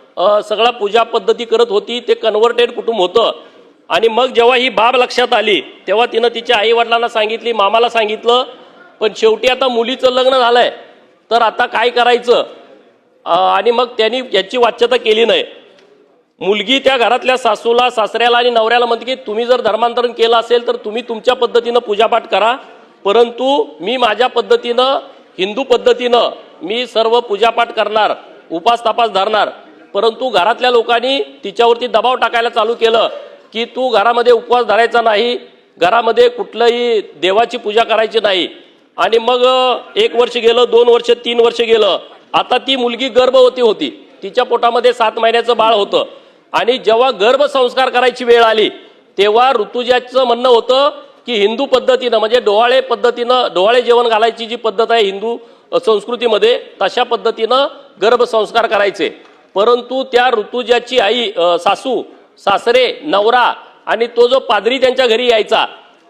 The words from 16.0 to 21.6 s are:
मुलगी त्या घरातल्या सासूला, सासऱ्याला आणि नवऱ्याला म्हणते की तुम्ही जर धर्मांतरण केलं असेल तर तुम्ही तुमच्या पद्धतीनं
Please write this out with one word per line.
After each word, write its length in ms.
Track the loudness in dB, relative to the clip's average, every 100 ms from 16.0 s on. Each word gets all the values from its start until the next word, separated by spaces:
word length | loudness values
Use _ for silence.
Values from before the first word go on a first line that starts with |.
| _ _ _ -10
मुलगी 380 | -4 -4 0 0
त्या 180 | 0 0
घरातल्या 420 | 0 0 0 -2
सासूला, 520 | 0 -2 0 0 0
सासऱ्याला 480 | 0 -4 0 0 2
आणि 120 | 2
नवऱ्याला 360 | 0 2 0 0
म्हणते 180 | -2
की 100 | -4
तुम्ही 320 | -8 -6 -4 0
जर 140 | 0
धर्मांतरण 520 | 0 0 -2 -2 -4
केलं 240 | 0 2 2
असेल 300 | 2 -2 0
तर 100 | -4
तुम्ही 260 | -4 -8
तुमच्या 320 | -8 -6 -2
पद्धतीनं 440 | 0 0 0